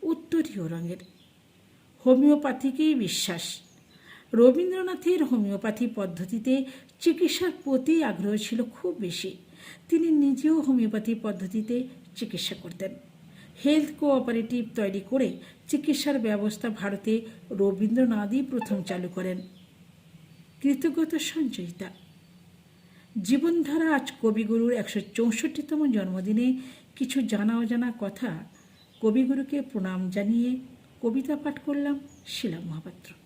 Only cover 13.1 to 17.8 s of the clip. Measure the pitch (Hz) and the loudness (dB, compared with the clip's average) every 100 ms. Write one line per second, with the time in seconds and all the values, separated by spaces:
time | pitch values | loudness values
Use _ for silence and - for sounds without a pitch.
13.1 | - - - - - 277 302 294 - 294 | -20 -20 -20 -20 -2 4 4 2 0 2
14.1 | 269 247 226 226 247 226 - 202 190 190 | 2 2 -2 -2 -4 -4 -2 -2 -2 -2
15.1 | 269 226 180 - - - 294 - 285 285 | 0 0 -2 -14 -20 -4 -2 0 0 2
16.1 | 277 220 214 208 214 240 214 202 196 - | 0 2 0 0 -2 -6 -4 -4 -4 0
17.1 | 220 226 - - 202 196 190 | 0 0 -16 -12 0 2 2